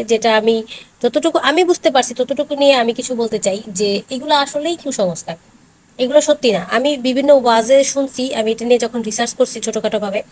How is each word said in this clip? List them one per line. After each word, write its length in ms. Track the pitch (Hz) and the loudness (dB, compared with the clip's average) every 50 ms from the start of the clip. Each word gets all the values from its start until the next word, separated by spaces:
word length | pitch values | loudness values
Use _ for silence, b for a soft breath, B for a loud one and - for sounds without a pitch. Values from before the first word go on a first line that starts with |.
| 233 | 0
যেটা 260 | 220 226 220 220 233 220 | 0 0 0 2 2 2
আমি 200 | 220 214 220 226 226 220 B B B B B B _ | 2 2 2 0 0 -2 B B B B B B _
যতটুকু 380 | - 240 240 294 - 330 311 330 - | -4 -2 -2 0 0 0 0 0 0
আমি 200 | 254 294 339 370 | 2 2 2 2
বুঝতে 240 | 339 359 - - 320 | 2 0 0 0 2
পারছি 220 | 254 262 247 - 247 | 2 2 2 0 -2
ততটুকু 380 | - 254 247 285 262 294 285 294 277 285 | -4 -4 -4 -2 -4 -4 -4 -2 2 4
নিয়ে 120 | 277 269 | 4 4
আমি 160 | 254 233 233 233 | 4 2 0 -2
কিছু 180 | 233 240 - 254 | -4 -6 -6 -4
বলতে 220 | 226 233 220 226 208 | -4 -2 -2 -2 -2
চাই 200 | 180 196 190 202 220 220 196 | -2 -2 -4 -4 -8 -10 -6
যে 160 | 185 208 202 202 196 185 - | -4 -2 -2 -2 -4 -4 -6
এগুলো 240 | 262 254 277 302 302 | -8 -8 -2 0 2
আসলেই 420 | 285 277 277 - 294 294 330 339 | 2 2 0 -4 -4 -4 -4 -4
কুসংস্কার, 600 | 330 - 285 262 - 208 180 165 - - - 165 - _ _ _ _ _ _ _ _ _ _ _ - | -4 -6 -8 -4 -2 -2 -2 -2 -4 -8 -8 -12 -14 _ _ _ _ _ _ _ _ _ _ _ -4
এগুলো 220 | 254 247 277 302 294 | -4 2 4 4 4
সত্যি 280 | 302 294 294 - 247 208 | 4 0 2 2 0 0
না। 100 | 180 180 180 | 0 -2 -2
আমি 200 | 208 226 254 285 294 269 233 | -2 0 0 0 -2 0 -2
বিভিন্ন 240 | 254 254 262 269 285 294 | -2 0 2 4 6 6
ওয়াজে 420 | 277 240 240 233 226 226 226 269 277 277 | 6 6 4 2 2 4 4 4 4 4
শুনছি, 380 | 269 - 277 277 269 - - 254 262 - | 2 0 -2 -4 -2 -4 -4 -6 -4 -4
আমি 140 | 226 220 220 226 | -2 -2 -2 -4
এটা 120 | 220 226 | -4 0
নিয়ে 160 | 240 247 233 233 | 0 2 2 2
যখন 160 | 233 240 240 226 | -2 -4 -4 -4
রিসার্চ 300 | 220 208 - 240 233 - | -4 -4 -2 -2 -4 0
করছি 220 | - 254 240 - 233 | 0 0 0 0 -4
ছোটোখাটোভাবে, 600 | 202 220 214 220 208 214 214 214 202 202 190 208 - B | -6 -4 -4 -4 -4 -2 -4 -4 -4 -4 -4 -6 -8 B